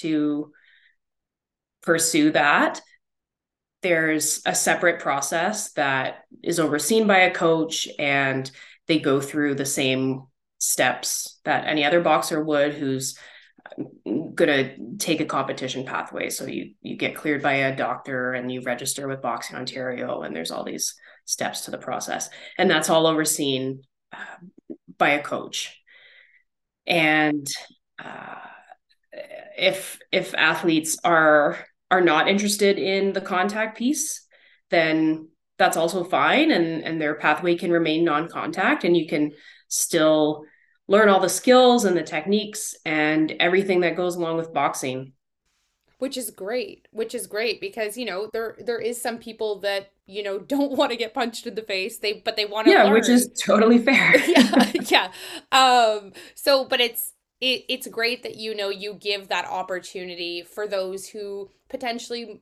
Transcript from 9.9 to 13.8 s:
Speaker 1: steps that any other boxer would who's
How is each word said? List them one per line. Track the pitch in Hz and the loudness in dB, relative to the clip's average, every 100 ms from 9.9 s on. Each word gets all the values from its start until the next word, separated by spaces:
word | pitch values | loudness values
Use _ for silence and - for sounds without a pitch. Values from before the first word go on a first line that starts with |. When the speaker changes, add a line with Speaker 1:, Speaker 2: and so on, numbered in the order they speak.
| 131 131 131 - _ _ - | 0 -2 -4 -10 _ _ -6
Speaker 1:
steps | - - 127 - - - - - | -4 0 0 0 -6 -6 -10 -8
that | 151 135 - | -2 -2 0
any | 156 | 0
other | 147 170 | 2 4
boxer | 170 160 - 160 | 4 2 0 -4
would | 151 147 147 | 0 2 0
who's | 147 139 131 135 - - - _ _ - - | -2 -4 -4 -6 -10 -18 -20 _ _ -16 -12